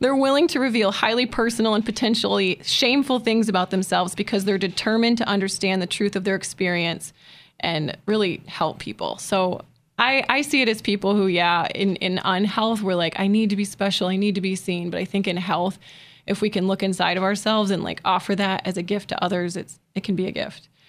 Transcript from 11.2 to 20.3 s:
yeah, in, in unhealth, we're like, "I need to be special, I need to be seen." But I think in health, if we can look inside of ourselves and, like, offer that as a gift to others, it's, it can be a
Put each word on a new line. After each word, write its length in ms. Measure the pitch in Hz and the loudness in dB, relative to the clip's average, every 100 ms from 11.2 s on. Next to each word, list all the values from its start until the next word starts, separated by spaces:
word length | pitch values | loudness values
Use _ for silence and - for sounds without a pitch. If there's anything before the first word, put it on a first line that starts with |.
| 190 | 2
yeah, 400 | 175 175 170 156 | 2 2 2 0
in, 220 | - 196 185 | 0 0 0
in 240 | 185 185 | -2 0
unhealth, 580 | - 185 208 226 220 220 | 0 0 0 2 0 0
we're 120 | 196 | 0
like, 240 | 180 165 - | 0 0 0
"I 80 | 196 | 2
need 240 | 214 220 | 4 4
to 60 | 202 | 0
be 80 | |
special, 420 | 202 - 196 - 180 | -2 -2 -2 0 0
I 80 | |
need 220 | 190 208 196 | 2 0 0
to 40 | |
be 140 | 190 | -2
seen." 360 | 190 - 175 175 | -4 -4 -4 -4
But 100 | 175 | -6
I 40 | |
think 220 | 185 202 190 | -2 -2 -2
in 100 | 175 | -2
health, 400 | 180 160 180 - - - - - | -2 0 -2 -4 -14 -20 -20 -14
if 160 | - 202 | -6 -2
we 100 | 214 | 0
can 180 | 202 185 | 0 0
look 160 | 190 | 0
inside 320 | 196 180 180 175 | -2 0 0 2
of 80 | |
ourselves 480 | 190 202 214 220 202 | 0 0 0 2 2
and, 100 | 185 | 0
like, 180 | - - | -2 -4
offer 320 | - 185 - 196 | 0 0 0 0
that 280 | 196 190 | 0 -2
as 120 | - 185 | -4 -6
a 60 | |
gift 260 | 175 202 - | -4 -4 -4
to 120 | - | -4
others, 320 | 180 180 175 180 | -2 -2 -2 -6
it's, 240 | - - _ - | -12 -18 _ -8
it 80 | |
can 100 | - | -4
be 140 | 185 | -2
a 20 | 185 | -2